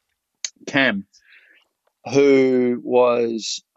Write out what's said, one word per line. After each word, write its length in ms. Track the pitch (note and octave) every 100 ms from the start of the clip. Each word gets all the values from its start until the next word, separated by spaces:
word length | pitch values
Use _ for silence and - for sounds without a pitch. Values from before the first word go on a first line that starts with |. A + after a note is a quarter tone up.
| _ _ _ _ - - -
Cam, 400 | C#3 C3 G2+ G2+ _ _ _ _ _ _ _ _ _ -
who 680 | C3+ C#3+ C3+ C3 B2+ B2 B2
was 800 | A2 B2 B2 A#2+ A#2 A2+ G2+ - -